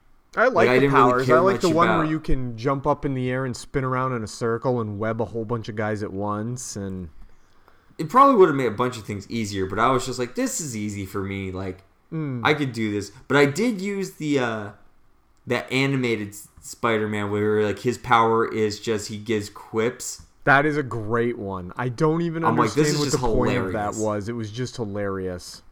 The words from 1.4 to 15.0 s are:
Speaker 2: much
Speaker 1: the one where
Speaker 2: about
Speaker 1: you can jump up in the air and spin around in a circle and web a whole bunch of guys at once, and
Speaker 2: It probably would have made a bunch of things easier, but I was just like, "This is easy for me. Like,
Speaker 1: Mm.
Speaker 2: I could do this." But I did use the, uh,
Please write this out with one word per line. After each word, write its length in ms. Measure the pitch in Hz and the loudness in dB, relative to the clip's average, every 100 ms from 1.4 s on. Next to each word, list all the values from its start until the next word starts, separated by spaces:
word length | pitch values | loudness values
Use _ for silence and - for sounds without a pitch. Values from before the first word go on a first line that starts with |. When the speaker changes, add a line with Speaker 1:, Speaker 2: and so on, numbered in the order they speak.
| 190 190 | 4 2
Speaker 2:
much 60 | |
Speaker 1:
the 80 | 180 | 2
one 180 | 160 170 | 4 4
where 100 | 208 | 2
Speaker 2:
about 100 | 156 | 0
Speaker 1:
you 100 | 156 | -2
can 380 | - 139 123 113 | 0 0 0 -4
jump 280 | 131 139 143 | -2 -2 0
up 200 | 139 147 | -2 -2
in 80 | |
the 180 | 131 127 | -2 -2
air 140 | 127 131 | -2 -4
and 100 | 113 | -8
spin 300 | - 143 131 | -6 -4 -2
around 280 | 127 131 | -2 -2
in 100 | 123 | -2
a 40 | 104 | -6
circle 540 | - 120 117 135 123 | -4 -2 0 0 -2
and 180 | 110 101 | -2 -4
web 220 | 110 113 | -4 -2
a 40 | 107 | -4
whole 200 | 117 110 | -4 -4
bunch 240 | 120 110 | -4 -4
of 60 | 107 | -4
guys 260 | 107 107 | -4 -4
at 80 | 104 | -6
once, 640 | 95 104 104 110 123 - 107 | -6 -4 -4 -6 -8 -8 -8
and 340 | 98 92 85 - - - - - _ - _ - | -8 -8 -10 -14 -20 -20 -20 -20 _ -20 _ -10
Speaker 2:
It 120 | 160 | 0
probably 260 | 254 277 240 | 6 8 8
would 140 | 180 | 6
have 80 | 139 | 6
made 80 | 123 | 0
a 40 | |
bunch 260 | 101 123 110 | 0 -2 -4
of 80 | 101 | -8
things 200 | 101 - | -10 -6
easier, 360 | 117 104 101 92 | -4 -4 -2 -2
but 140 | 98 | 2
I 100 | 120 | 2
was 160 | 127 127 | 2 0
just 140 | 120 | -4
like, 160 | 120 - | -6 -2
"This 240 | 262 - | -4 -4
is 160 | 156 113 | -6 -6
easy 300 | 107 101 95 | -6 -6 -6
for 180 | 101 | -6
me. 260 | 98 98 95 | -6 -6 -6
Like, 320 | 92 95 92 - _ _ | -6 -8 -10 -16 _ _
Speaker 1:
Mm. 300 | 160 151 123 | -8 -6 -2
Speaker 2:
I 100 | 123 | 0
could 200 | 147 139 | 0 0
do 180 | 113 110 | -2 -2
this." 180 | 104 98 - - | -2 -6 -12 0
But 80 | 139 | 4
I 80 | 143 | 4
did 340 | 143 240 202 | 4 0 0
use 360 | 196 196 180 - | -4 -6 -6 -6
the, 220 | 156 139 | -2 0
uh, 320 | 123 110 104 - - _ | 0 -4 -8 -14 -20 _